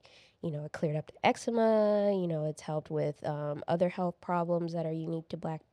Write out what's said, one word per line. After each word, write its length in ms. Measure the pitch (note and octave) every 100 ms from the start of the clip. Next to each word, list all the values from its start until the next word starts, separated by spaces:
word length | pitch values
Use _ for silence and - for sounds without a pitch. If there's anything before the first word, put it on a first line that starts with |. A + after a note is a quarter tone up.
| - - - _
you 80 | E3+
know, 140 | D3
it 80 | D3+
cleared 240 | - E3 D3+
up 100 | -
the 200 | - G#3+
eczema, 840 | B3+ - A#3 A3+ A3 G#3 G#3 G3+
you 140 | G3 F3
know, 180 | D#3 D3+
it's 160 | D3
helped 280 | - D#3 -
with, 340 | D#3 D3 - -
um, 360 | D3 D3 D3 -
other 200 | E3+ F3+
health 320 | - F3 -
problems 520 | - F3 E3+ E3+ E3+
that 120 | E3+
are 80 | D#3+
unique 360 | D#3+ D#3+ E3 D#3+
to 60 | E3
black 260 | E3 D#3+ -